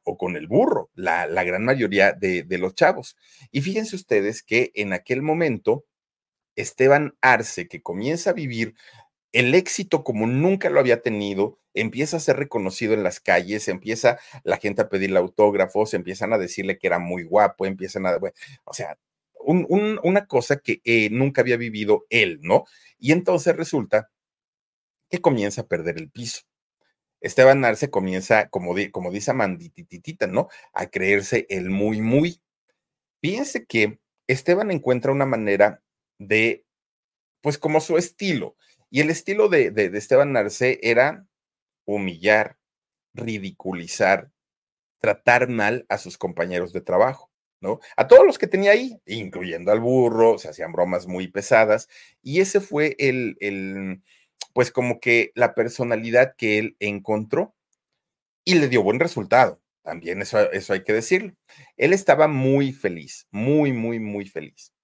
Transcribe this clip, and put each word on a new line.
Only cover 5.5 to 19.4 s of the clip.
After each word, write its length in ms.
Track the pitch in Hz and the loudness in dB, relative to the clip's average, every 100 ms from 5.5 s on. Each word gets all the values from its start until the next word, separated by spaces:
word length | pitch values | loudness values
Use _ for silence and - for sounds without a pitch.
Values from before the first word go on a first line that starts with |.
| 107 - 131 _ _ _ _ _ _ _ - | -2 -2 -4 _ _ _ _ _ _ _ -10
Esteban 600 | 92 - 131 143 147 - | -8 0 4 4 2 0
Arce, 460 | 127 120 113 - 85 | 2 2 0 -10 -12
que 140 | 85 | -14
comienza 500 | - 87 123 170 190 | -10 -8 -6 -4 -4
a 20 | |
vivir 420 | 180 139 113 113 _ - - _ _ _ | -4 -4 -4 -6 _ -20 -20 _ _ _
el 240 | 117 123 170 | 0 4 2
éxito 480 | 185 - 196 151 | 2 -6 -2 -4
como 240 | 139 107 110 | -2 -4 -2
nunca 420 | 131 175 196 175 | 0 0 0 0
lo 100 | 147 | 2
había 220 | 131 117 | 4 2
tenido, 580 | 117 104 101 95 107 - _ | 0 -4 -4 -2 -4 -4 _
empieza 440 | 101 110 120 151 165 | -6 -6 -4 -4 -4
a 20 | |
ser 180 | 151 131 | -4 -6
reconocido 560 | 139 117 95 - 110 | -6 -6 -6 -4 -2
en 100 | 107 | 0
las 160 | 90 - | -2 -4
calles, 480 | - 90 90 107 107 | 0 0 0 -6 -6
empieza 520 | 92 104 110 127 117 - - | -8 -6 0 0 0 -8 -12
la 140 | - 95 | -6 -4
gente 260 | 104 101 | -4 -6
a 60 | 107 | -6
pedirle 280 | 98 95 92 | -4 0 0
autógrafos, 720 | 92 - 104 101 92 107 107 98 | 0 2 2 2 0 0 -2 -4
empiezan 380 | 90 95 107 | -8 -8 -2
a 40 | 110 | -2
decirle 400 | 90 - 95 95 | -4 -8 -6 -4
que 100 | 92 | -2
era 120 | 87 | -2
muy 240 | 87 90 | -4 -8
guapo, 420 | 80 98 101 - 98 | 0 2 2 0 -6
empiezan 400 | 95 92 98 92 | -6 -10 -6 -4
a, 120 | 85 | -2
bueno, 180 | 92 - - 135 - | -4 -12 -20 -20 -16
o 80 | |
sea, 260 | - 85 - _ _ _ | -12 -12 -12 _ _ _
un, 260 | - | -8